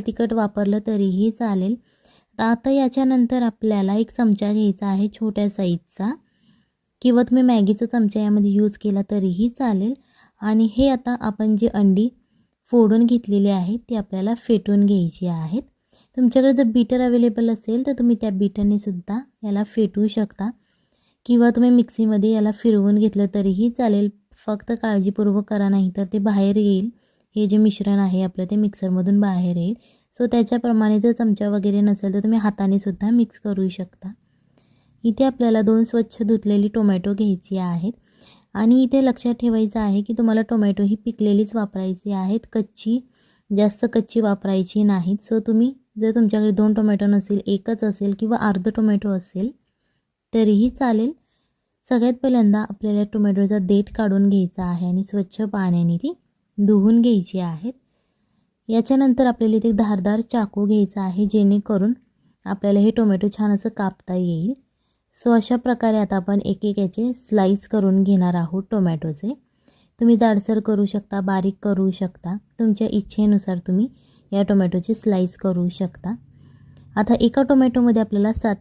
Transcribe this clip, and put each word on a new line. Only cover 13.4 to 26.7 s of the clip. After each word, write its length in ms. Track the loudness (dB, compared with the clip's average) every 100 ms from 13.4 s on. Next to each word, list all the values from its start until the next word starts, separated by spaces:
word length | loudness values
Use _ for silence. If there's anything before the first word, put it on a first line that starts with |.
| 0
आहेत, 300 | 0 -2 -6 -6
ती 60 |
आपल्याला 400 | -8 -6 -6 -4
फेटून 500 | -4 -2 -2 2 2 2
घ्यायची 400 | 2 0 -4 -6
आहेत. 360 | -6 -6 -8 -8 _ _ _ _ -2
तुमच्याकडे 360 | 2 4 4
जर 100 | 4
बीटर 380 | 2 2 0 0
अव्हेलेबल 500 | 2 2 2 0 -2
असेल, 360 | -2 -4 -4 -2
तर 60 |
तुम्ही 240 | 0 0 0
त्या 100 | -2
बीटरने 480 | -2 -2 -2 -2 -2
सुद्धा 420 | -2 -8 -8 -8 -10 _
याला 200 | -6 -4
फेटू 420 | -4 -2 -2 0 -2
शकता, 440 | -2 -4 -6 -10 -10 _ _ _ _ _ _ 0
किंवा 240 | 4 4
तुम्ही 200 | 4 4
मिक्सीमध्ये 600 | 4 2 0 0 2 2
याला 200 | 2 0
फिरवून 440 | 0 0 2 4
घेतलं 320 | 2 2 0 -2
तरीही 360 | 0 -2 0 -2
चालेल. 380 | 0 0 0 0 -4 _ _ -8
फक्त 260 | -8 -6 -6
काळजीपूर्वक 680 | -2 -2 -2 0 0 0 -2
करा, 180 | -2 0
नाहीतर 360 | 2 0 -2 -4
ते 60 | -2
बाहेर 380 | 0 0 2 2
येईल. 340 | 2